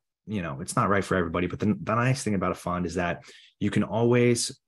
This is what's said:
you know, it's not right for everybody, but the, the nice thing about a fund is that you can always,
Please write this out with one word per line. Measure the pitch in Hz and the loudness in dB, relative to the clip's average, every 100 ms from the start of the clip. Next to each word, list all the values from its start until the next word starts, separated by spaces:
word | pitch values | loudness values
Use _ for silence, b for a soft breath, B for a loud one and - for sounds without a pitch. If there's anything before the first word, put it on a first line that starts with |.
| _ _ - | _ _ -8
you | 104 | -6
know, | 82 69 | -6 -8
it's | 92 123 | -4 0
not | 98 | 2
right | 98 | 2
for | 95 92 | 2 0
everybody, | 82 87 90 | 0 -2 -2
but | - | 0
the, | 104 101 | 0 0
the | 101 | 0
nice | 117 123 131 | 0 2 0
thing | 107 | 0
about | 95 92 | 0 0
a | |
fund | - 87 87 87 | -2 -4 -2 -2
is | |
that | 90 85 76 B B B _ | -2 -2 -4 B B B _
you | 104 | 0
can | 104 | 0
always, | 101 107 120 123 120 120 - - | 0 2 4 4 4 2 -2 -10